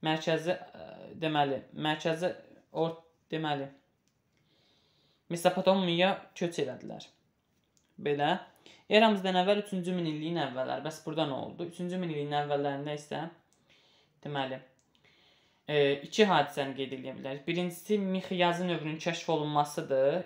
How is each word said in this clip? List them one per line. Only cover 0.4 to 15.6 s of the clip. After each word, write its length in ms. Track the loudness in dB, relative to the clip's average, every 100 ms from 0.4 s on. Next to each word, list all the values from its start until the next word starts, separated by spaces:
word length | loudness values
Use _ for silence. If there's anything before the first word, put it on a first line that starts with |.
| 0
e, 320 | -4 -6 -18 -18 -18 -18 -6
deməli, 380 | 0 2 2 0 -6
mərkəzi 580 | -4 -2 0 -2 0 -2 -4 -12 -20 _
or-, 260 | -2 -2 -4 -16 _ _
deməli, 420 | -4 -2 -2 -4 -12 _ _ _ _ _ _ _ _ _ _ _ _ _ _ -10
Mesopotamiyaya 840 | 0 2 4 6 6 4 4 4 2 -6
köç 320 | -6 -4 -2
elədilər. 400 | -4 -6 -12 -14 -18 _ _ _ _ _ _ _ _ -6
Belə. 320 | -2 2 2 0 -4 _ -20 -16 2
Eramızdan 500 | 6 6 4 2 2
əvvəl 220 | 4 2
üçüncü 300 | 0 -4 -2
minilliyin 460 | -2 -2 -2 -4 -2
əvvəlləri. 420 | -2 -2 -4 -4
Bəs 220 | -6 -8
burada 240 | -6 -2 -2
nə 80 | -2
oldu? 320 | -8 -10 -10
Üçüncü 320 | -8 -6 -4
minilliyin 320 | -4 -4 -2 -2
əvvəllərində 560 | 0 0 0 -4 -6 -8
isə, 240 | -8 -8 -8 -12 _ _ _ _ _ _ _ _
deməli, 360 | -8 -4 -4 -6 -12 _ _ _ _ _ _ _ _ _